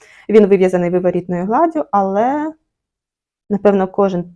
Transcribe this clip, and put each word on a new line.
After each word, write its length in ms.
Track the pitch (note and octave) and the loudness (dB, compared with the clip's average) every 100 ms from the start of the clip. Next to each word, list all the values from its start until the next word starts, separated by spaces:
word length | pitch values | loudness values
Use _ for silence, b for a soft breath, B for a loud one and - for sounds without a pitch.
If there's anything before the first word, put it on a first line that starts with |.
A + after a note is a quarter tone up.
| b b - | b b -2
Він 180 | G#3+ G3+ | 2 4
вив'язаний 420 | F#3+ F#3 F3+ F3 | 4 2 0 0
виворітною 560 | F3+ F3+ F3 F3+ F3 F#3 | 0 0 -2 -4 -6 -2
гладдю, 400 | B3 E4+ D#4+ - | 0 0 -2 -2
але, 640 | G3+ G3 G3 A#3+ D4 D#4 D#4 _ _ _ _ _ _ _ _ _ | -2 0 0 0 -2 -6 -10 _ _ _ _ _ _ _ _ _
напевно, 380 | G3+ G3+ G3+ F#3+ | 0 2 2 0
кожен 480 | G3 G3 F3+ F3 | 0 0 0 -6